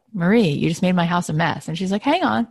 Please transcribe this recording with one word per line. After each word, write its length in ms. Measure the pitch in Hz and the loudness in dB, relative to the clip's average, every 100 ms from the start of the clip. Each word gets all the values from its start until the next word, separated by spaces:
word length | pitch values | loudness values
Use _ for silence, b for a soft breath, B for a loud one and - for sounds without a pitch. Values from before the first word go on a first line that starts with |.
| _ | _
"Marie, 360 | 208 170 233 175 | -2 2 4 2
you 200 | 143 160 | 0 -2
just 120 | 165 | 0
made 140 | 185 180 | 0 2
my 100 | 170 | 0
house 220 | 175 170 | 0 -2
a 60 | |
mess." 340 | 156 165 - - | 0 0 -2 -6
And 100 | 165 | -6
she's 140 | 185 | -4
like, 120 | 202 | -2
"Hang 200 | 277 349 | 0 0
on, 240 | 269 220 233 | 2 0 -2